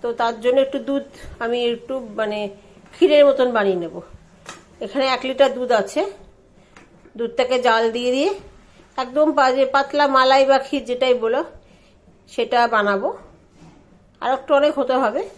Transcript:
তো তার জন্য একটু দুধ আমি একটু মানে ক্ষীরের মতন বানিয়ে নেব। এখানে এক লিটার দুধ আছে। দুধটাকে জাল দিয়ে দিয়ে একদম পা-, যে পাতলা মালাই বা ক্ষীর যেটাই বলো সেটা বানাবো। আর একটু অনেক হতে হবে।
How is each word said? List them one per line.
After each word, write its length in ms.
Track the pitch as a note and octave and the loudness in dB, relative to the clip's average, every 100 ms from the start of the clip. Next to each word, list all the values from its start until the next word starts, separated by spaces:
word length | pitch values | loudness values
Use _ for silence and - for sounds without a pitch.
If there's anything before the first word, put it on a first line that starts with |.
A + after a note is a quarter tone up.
তো 60 | A#3+ A#3 | -8 -2
তার 160 | A#3 A3+ | -4 -2
জন্য 140 | A#3+ C4 C4+ | 0 2 0
একটু 140 | C#4 A#3 | -4 -4
দুধ 200 | C#4 C#4 - - - | -4 -6 -18 -18 -8
আমি 140 | A3+ A#3+ A#3+ | -4 -2 -2
একটু 200 | A#3 - C4+ A3+ G#3 | -4 -6 -10 -8 -6
মানে 200 | G#3+ G#3 G3+ G3+ - - - | -4 -4 -8 -10 -20 -20 -20
ক্ষীরের 300 | - F4 D4 C#4+ | 0 4 6 6
মতন 180 | C4+ B3 A#3 | 4 0 2
বানিয়ে 220 | G3 F3+ | 0 -2
নেব। 120 | E3+ F3 - - - _ - - - - A3 | -6 -10 -18 -20 -20 _ -20 -20 -20 -14 -8
এখানে 200 | C#4 C4 B3 | -4 -2 -2
এক 60 | C4 | -6
লিটার 220 | C4 C4+ B3+ | 0 0 0
দুধ 120 | B3 A3+ | 0 0
আছে। 200 | G3+ D4 G4 - - _ _ _ _ - - _ - G#3+ | 0 -4 -6 -8 -20 _ _ _ _ -20 -20 _ -20 -10
দুধটাকে 380 | A#3 A#3 B3+ B3 B3 | -8 -4 -2 0 2
জাল 160 | A3+ A#3 A3+ | 2 0 -2
দিয়ে 160 | B3 B3+ | -2 0
দিয়ে 140 | D#4+ G4 - - _ - - - | -2 -4 -12 -20 _ -20 -16 -10
একদম 240 | B3 C4 D4+ D4 | -4 0 2 4
পা-, 160 | C4 C4 | 2 2
যে 80 | C4 C#4 | 2 2
পাতলা 300 | C#4 D4 C#4+ C4 | 0 0 2 4
মালাই 280 | C4 C4+ C4+ | 4 4 6
বা 80 | C4+ C4+ | 2 2
ক্ষীর 180 | C#4+ A#3 | -6 -4
যেটাই 260 | B3 B3+ B3 | -2 0 0
বলো 180 | A3+ B3+ E4 - _ _ _ _ _ _ _ | 0 -2 -4 -12 _ _ _ _ _ _ _
সেটা 260 | - G3+ A#3+ A#3 A3+ | -6 -2 0 2 2
বানাবো। 340 | G3+ G3 C4 - - - _ _ - _ _ _ _ _ | 0 -2 -4 -8 -16 -20 _ _ -20 _ _ _ _ _
আর 80 | A#3 C4 | -4 -4
একটু 140 | C4+ C#4+ | 2 2
অনেক 140 | D4 D4 | 2 0
হতে 160 | C4 B3+ | 0 0
হবে। 180 | B3 B3+ G#4+ | 0 -2 -8